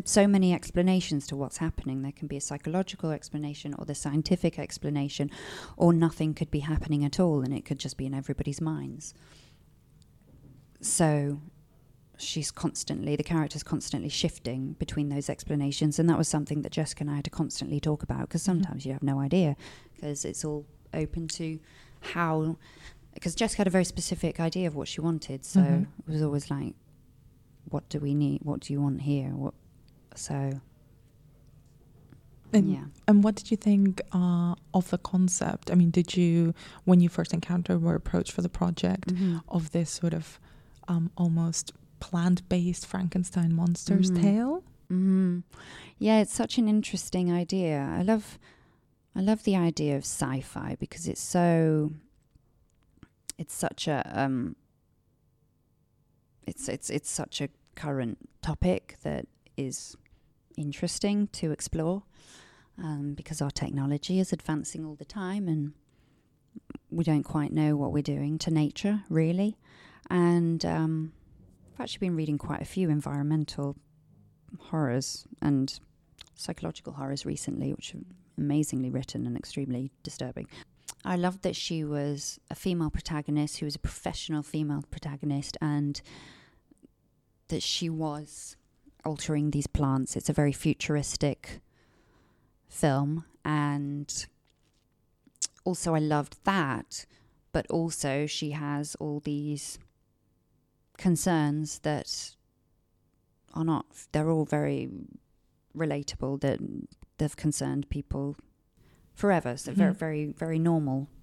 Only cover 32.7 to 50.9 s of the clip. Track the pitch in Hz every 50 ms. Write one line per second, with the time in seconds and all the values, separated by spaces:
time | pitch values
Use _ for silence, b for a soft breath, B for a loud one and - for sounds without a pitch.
32.7 | 147 139 143 143 - - - - 208 202 202 214 214 - - - 226 202 - 208
33.7 | 202 196 196 196 185 - - - - 180 180 180 175 170 175 175 175 - - -
34.7 | - 185 180 - - 175 - - - 185 185 180 - - - - - - - -
35.7 | 170 180 175 170 160 180 170 - - 180 175 170 170 170 170 165 170 B B B
36.7 | B B B 180 185 180 175 170 - - 170 - - 165 160 - 175 180 175 -
37.7 | 180 175 165 170 165 156 - - - 175 175 - - - 175 175 - - 180 175
38.7 | 170 - - 175 185 190 180 - 185 180 196 185 170 165 - - - 175 165 156
39.7 | - 175 165 151 - - - 170 160 160 156 - - - b b b b b b
40.7 | b b b - 175 170 165 175 - - 175 170 165 170 165 165 165 - - -
41.7 | - - - - - - - - - 170 170 180 180 175 180 - 185 180 175 180
42.7 | 175 - - - - 185 185 170 - 180 180 - - 180 170 165 165 165 170 175
43.7 | 175 - - - 180 185 185 185 180 175 170 202 202 220 240 262 311 370 - -
44.7 | - - - _ 185 185 190 190 190 185 185 180 175 175 - - B B B B
45.7 | B B B B B _ - 214 220 220 208 - - - 233 220 - 247 233 214
46.7 | 214 214 202 - - 185 - - - 185 180 175 170 175 175 170 185 190 180 160
47.7 | 151 143 139 - 80 - 175 202 226 214 208 - - b b b b b b b
48.7 | b b b b _ _ _ _ _ 190 190 202 220 214 - 214 196 185 170 170
49.7 | 156 - 151 147 143 139 139 - - - - 131 131 131 127 - - - - -
50.7 | - - - -